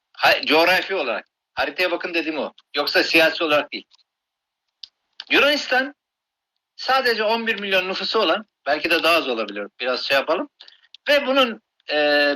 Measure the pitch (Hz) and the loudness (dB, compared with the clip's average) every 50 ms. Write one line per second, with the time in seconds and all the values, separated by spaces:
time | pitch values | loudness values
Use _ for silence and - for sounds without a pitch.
0 | _ _ _ - - - - - - - 143 156 170 175 185 180 170 - 196 180 | _ _ _ 0 2 2 2 2 2 2 4 4 4 4 2 0 0 -2 -4 -4
1 | 139 120 107 - - _ _ _ _ _ _ - 120 147 151 - 185 175 170 165 | -2 -4 -4 -6 -8 _ _ _ _ _ _ -6 -6 -4 -2 -2 -2 -2 -2 -4
2 | 185 180 170 170 151 156 156 143 110 - - _ _ _ - 143 147 147 - 185 | -4 -4 -4 -4 -4 -4 -4 -6 -6 -8 -10 _ _ _ -6 -4 -2 0 0 0
3 | - - - 160 160 156 151 - 170 151 151 147 139 - - 104 - _ _ _ | 0 2 4 4 4 4 2 0 -2 0 0 0 0 -2 -8 -14 -14 _ _ _
4 | _ _ _ _ _ _ _ _ _ _ _ _ _ _ _ _ - - _ _ | _ _ _ _ _ _ _ _ _ _ _ _ _ _ _ _ -20 -20 _ _
5 | _ _ _ - - - - - 262 285 302 285 - - 254 247 262 285 - _ | _ _ _ -18 -6 0 2 2 4 4 2 0 -2 -2 -2 -2 -2 -2 -8 _
6 | _ _ _ _ _ _ _ _ _ _ _ _ _ _ _ - - 247 262 262 | _ _ _ _ _ _ _ _ _ _ _ _ _ _ _ -8 -2 0 0 2
7 | 254 240 226 208 220 208 226 226 226 220 196 196 202 196 190 190 180 190 185 190 | 2 0 0 0 0 0 0 0 0 -2 -4 -4 -2 0 0 0 0 -2 -4 -6
8 | 196 - - 220 196 160 170 208 220 _ _ _ - 139 143 151 147 165 165 160 | -4 -2 0 0 2 2 0 -2 -4 _ _ _ -4 -4 -2 -2 0 0 0 0
9 | 156 160 170 160 139 131 120 113 107 98 101 104 101 98 _ - 123 127 127 117 | 2 2 2 2 2 0 -2 -4 -4 -6 -8 -10 -10 -12 _ -6 -4 -4 -2 -2
10 | - - 139 139 135 - 160 190 294 - _ - - - - _ _ _ - - | -2 0 0 0 0 0 -2 -2 -4 -6 _ -20 -20 -20 -20 _ _ _ -20 -8
11 | - - 294 285 254 254 269 277 262 233 214 - _ _ _ _ _ - 147 151 | -2 0 2 2 2 2 2 2 2 2 0 -6 _ _ _ _ _ -4 0 2
12 | 147 147 147 147 147 143 143 | 2 4 4 4 4 2 0